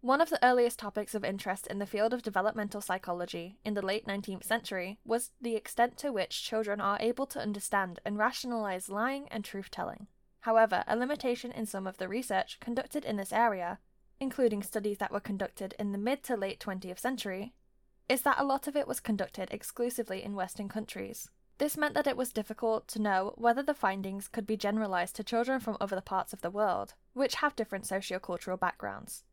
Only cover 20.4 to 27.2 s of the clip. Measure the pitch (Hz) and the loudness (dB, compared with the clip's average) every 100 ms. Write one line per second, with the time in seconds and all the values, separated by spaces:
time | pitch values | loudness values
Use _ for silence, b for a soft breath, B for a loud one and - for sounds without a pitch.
20.4 | 185 - 202 214 214 202 196 - - _ | -4 -4 -4 -4 -6 -8 -8 -8 -14 _
21.4 | _ _ 294 302 302 294 285 247 254 - | _ _ 0 2 0 2 2 2 0 -2
22.4 | 214 226 226 220 - - 208 190 196 - | -4 -2 2 2 -2 -2 2 4 2 2
23.4 | 233 233 285 285 202 196 196 196 - - | 2 2 0 2 2 2 -4 -6 -6 -6
24.4 | 208 220 202 214 214 185 180 - 208 233 | -2 0 2 2 2 2 0 -4 0 2
25.4 | 240 262 240 214 202 190 - 190 - 202 | 2 2 0 -2 0 -2 0 -2 -2 -4
26.4 | 175 202 208 175 - - _ - | -4 2 2 2 -2 -10 _ 0